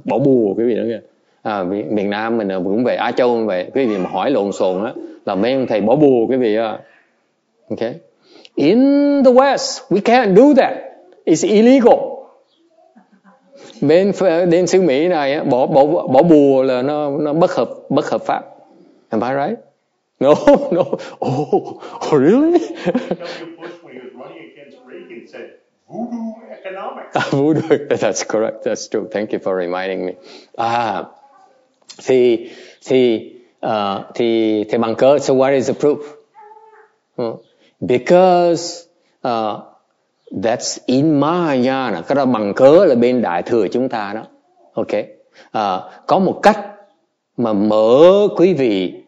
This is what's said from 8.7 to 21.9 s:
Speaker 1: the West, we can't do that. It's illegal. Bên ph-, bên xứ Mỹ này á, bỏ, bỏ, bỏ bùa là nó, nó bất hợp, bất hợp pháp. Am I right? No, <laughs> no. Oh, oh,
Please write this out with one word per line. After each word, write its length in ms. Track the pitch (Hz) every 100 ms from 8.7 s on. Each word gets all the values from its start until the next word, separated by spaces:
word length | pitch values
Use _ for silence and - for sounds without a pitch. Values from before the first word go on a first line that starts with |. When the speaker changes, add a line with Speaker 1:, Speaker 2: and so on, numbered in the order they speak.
| 233 277 285 285 285
Speaker 1:
the 80 | 262
West, 500 | 247 277 226 - - -
we 120 | 202
can't 340 | 226 254 214 185
do 260 | 285 269
that. 120 | 151 - - - _ _ -
It's 240 | 160 180
illegal. 480 | 208 240 269 220 151 - - - _ _ _ _ _ _ 214 _ _ _ _ _ - - -
Bên 300 | 143 170 196
ph-, 380 | - 196 165 180
bên 180 | 170 175
xứ 140 | 185
Mỹ 260 | 170 131 180
này 260 | 165 139
á, 100 | 151
bỏ, 220 | 147 123 151
bỏ, 200 | 143 151
bỏ 380 | 170 - 131
bùa 400 | 175 151 139 135
là 180 | 131 127
nó, 280 | 131 151 147
nó 240 | 143 147
bất 180 | 156 -
hợp, 180 | - 113 - -
bất 160 | 135 -
hợp 160 | 113
pháp. 200 | - - - - _ _ _ _ _
Am 120 | 110
I 260 | 120 139 151
right? 120 | 233 _ _ _ _ _ -
No, 160 | 135 151
<laughs> 360 | - 285 -
no. 100 | 175 - - - -
Oh, 0 |
oh, 920 | - 135 147 190 - - -